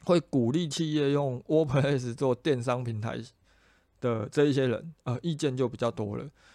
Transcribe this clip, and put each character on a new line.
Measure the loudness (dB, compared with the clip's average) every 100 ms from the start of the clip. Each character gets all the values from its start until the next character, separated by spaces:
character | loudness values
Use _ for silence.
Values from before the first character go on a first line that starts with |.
会 | 2 2
鼓 | 4 0 2
励 | 2 -2
企 | -2 -2
业 | 0 2
用 | 0 -2 -6 0
WordPress | 2 2 2 2 0 -2
做 | -2 0 2
电 | 0 0
商 | 0 -2
平 | -2 -4
台 | -6 -8 -12 _ _ _ _ _ _ _
的 | -2 -2 -2
这 | 2
一 | 4
些 | 4 2
人， | -2 -6 -12 -6
呃， | -4
意 | -4
见 | -2 -2 0
就 | -2
比 | 0
较 | -4
多 | -2 -6 -6
了。 | -10 -16 -20